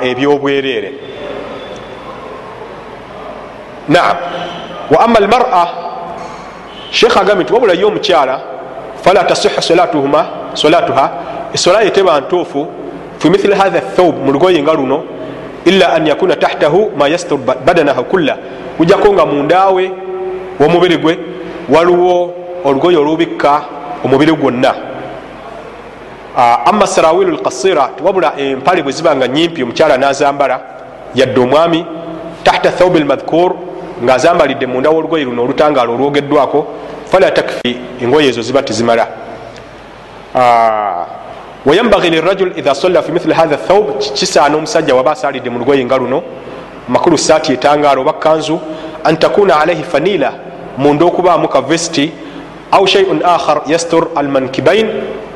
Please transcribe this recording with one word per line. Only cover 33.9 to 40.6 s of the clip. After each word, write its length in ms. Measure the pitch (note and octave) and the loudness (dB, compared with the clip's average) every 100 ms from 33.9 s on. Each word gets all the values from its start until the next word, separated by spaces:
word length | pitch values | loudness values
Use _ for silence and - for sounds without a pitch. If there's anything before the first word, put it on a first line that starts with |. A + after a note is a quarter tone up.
| - | -4
ng'azambalidde 600 | A#2+ B2+ D#3+ F3 C#3+ B2+ B2+ | 2 4 4 4 2 0 -4
munda 240 | B2+ D3 | 0 2
w'olugoye 340 | D#3+ D#3 D#3+ | 2 0 -2
luno 180 | B2+ A#2+ | -2 -2
olutangaala 500 | B2 C3+ D3+ C3+ A#2 | -2 2 2 2 0
olwogeddwako, 760 | A#2+ C#3+ C#3+ C#3 D3 B2+ C#3+ - - - - - | 0 0 0 2 2 2 0 -2 -10 -14 -12 0
"fala 200 | F#3 E3+ | 2 4
takfi", 460 | - - - B2 A#2+ - - | 2 -2 -4 -4 -6 -10 -4
engoye 260 | A#2+ D3+ C#3+ | 2 4 4
ezo 140 | A#2 | 0
ziba 200 | A2+ C3+ | 0 -2
tezimala. 440 | C3+ G#2 A#2 A#2 G2+ - - - - - - - - - - - - | 0 -2 0 2 0 -6 -14 -16 -16 -18 -20 -20 -20 -20 -20 -20 -6
Ah, 720 | B2+ B2 A#2 | 2 4 4